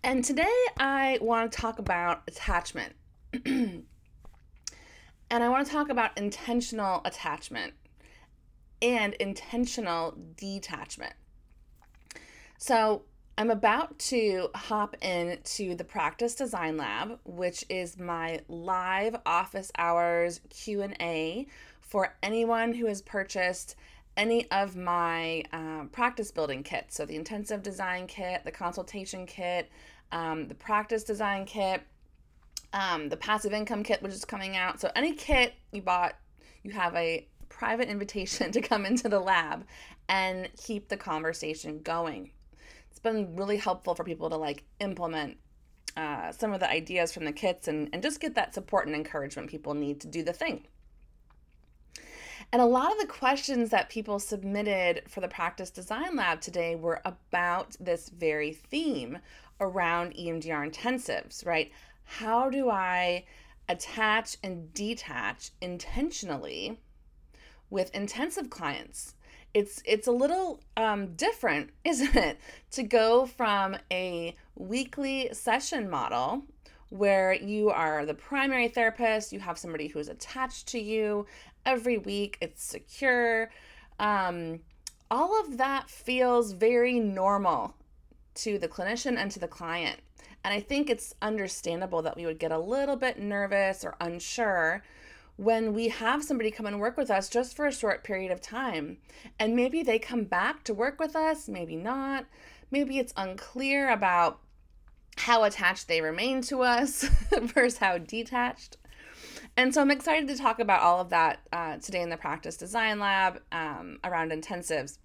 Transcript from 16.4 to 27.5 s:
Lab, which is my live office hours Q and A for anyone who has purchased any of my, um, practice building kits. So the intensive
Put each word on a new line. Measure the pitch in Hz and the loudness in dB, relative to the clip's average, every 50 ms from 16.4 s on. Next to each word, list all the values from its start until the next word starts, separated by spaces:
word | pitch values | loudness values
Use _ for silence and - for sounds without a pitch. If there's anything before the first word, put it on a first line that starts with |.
| 277 233 220 180 165 160 160 | -4 -4 -2 -2 -2 -2 -2
Lab, | 156 143 107 104 113 160 214 233 - _ | -2 -2 -2 -2 -2 -4 -4 -8 -12 _
which | - 175 170 180 180 175 - - - | -14 -6 -2 -2 -2 -2 -4 -8 -6
is | 190 185 180 170 - 180 | -4 -4 -4 -6 -8 -10
my | 180 175 170 165 165 165 165 165 - | -6 -6 -4 -4 -2 -4 -4 -6 -8
live | - 170 170 170 180 185 185 180 185 185 190 208 226 226 240 - | -10 -12 -8 -2 0 0 0 2 0 0 2 0 0 -2 -2 0
office | - 170 175 185 - - 196 190 - - - | 2 2 2 2 0 -6 -8 -8 -6 -2 0
hours | 170 170 170 170 170 170 170 170 170 175 170 170 - - | 2 4 4 4 4 4 4 2 2 0 -2 -6 -14 -20
Q | - - - 220 208 202 | -18 -12 -8 -6 -4 -4
and | 202 196 196 - | -4 -6 -6 -6
A | 170 170 165 156 160 160 175 233 277 - - - - - - _ | -4 -2 -2 -2 -2 -2 -4 -6 -8 -8 -14 -20 -20 -20 -20 _
for | _ - - 202 190 - - - | _ -2 0 0 0 0 -2 -6
anyone | - 196 220 226 233 226 233 226 226 233 233 | -4 0 2 2 4 4 4 2 2 0 0
who | 240 233 | 0 0
has | 220 202 196 | 0 -2 -2
purchased | - - - 202 190 196 - 196 180 180 180 - - - - - - - - - _ - - 196 | -8 -6 -4 -4 -4 -2 0 0 0 0 0 -4 -8 -14 -16 -18 -20 -20 -20 -20 _ -6 -2 0
any | 208 226 233 233 233 - | 2 4 4 2 2 2
of | - 196 202 196 180 | 0 0 0 0 -2
my, | 180 180 175 175 175 170 165 165 165 165 165 165 160 - - 165 | -4 -2 0 2 2 2 2 0 0 -2 -2 -2 -4 -4 -6 -8
um, | 160 160 156 156 156 147 - | -8 -6 -6 -6 -8 -10 -10
practice | - 247 240 247 247 240 208 208 | -2 0 0 0 0 -4 -8 -6
building | - - 156 143 135 131 | -2 -2 -2 -2 -2 -6
kits. | 143 - 175 - - - - | -6 -6 -6 -6 -6 -8 -8
So | - 151 | -8 -6
the | 147 156 | -6 -6
intensive | 156 160 - 214 208 208 - | -8 -8 -6 -8 -8 -6 -6